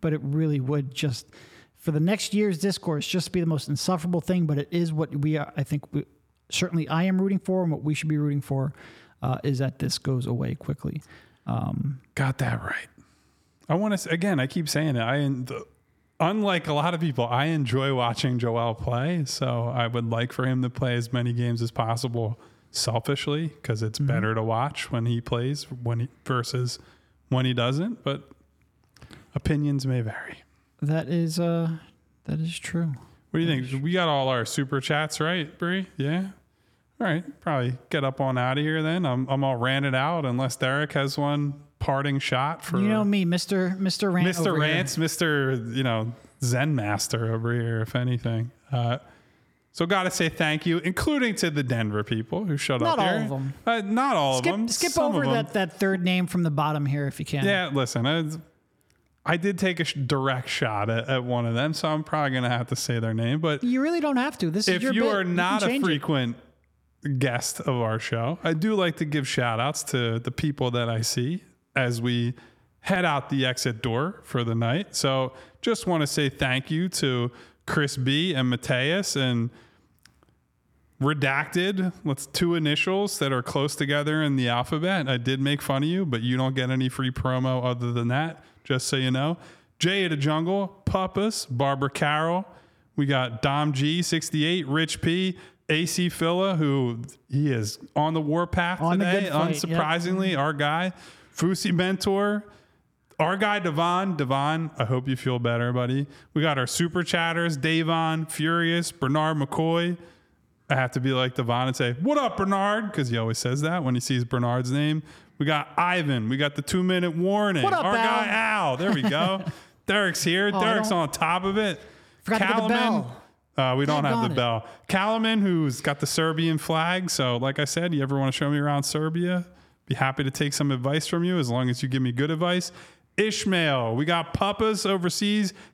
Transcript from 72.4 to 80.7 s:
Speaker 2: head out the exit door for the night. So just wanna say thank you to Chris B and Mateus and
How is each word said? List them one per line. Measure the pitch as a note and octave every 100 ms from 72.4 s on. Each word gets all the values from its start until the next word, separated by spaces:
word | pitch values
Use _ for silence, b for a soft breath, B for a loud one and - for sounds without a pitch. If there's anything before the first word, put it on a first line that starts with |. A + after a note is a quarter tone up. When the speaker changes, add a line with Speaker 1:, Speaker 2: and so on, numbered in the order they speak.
| B B B _
Speaker 2:
head | - F#3
out | F3 C#3+ C3
the | C#3
exit | B2+ B2 C3 A2
door | A#2+ A#2 D#3+ -
for | - B2+
the | A#2
night. | A2+ A#2 D3 - -
So | C#3 C3+ C3 B B B
just | - A3 -
wanna | E3+ C#3+
say | - C#3
thank | - C3+ B2+ -
you | D#3 F3+
to | - C#3 B2 A#2+ B B B -
Chris | - C#3+ C3+
B | B2+ C#3+ F3+
and | C#3 B2+
Mateus | A#2+ - B2+ C3+ F3+ F#3+ C#3+
and | C3 A#2+ A#2 B B B B _ - _ _ _ _ _ _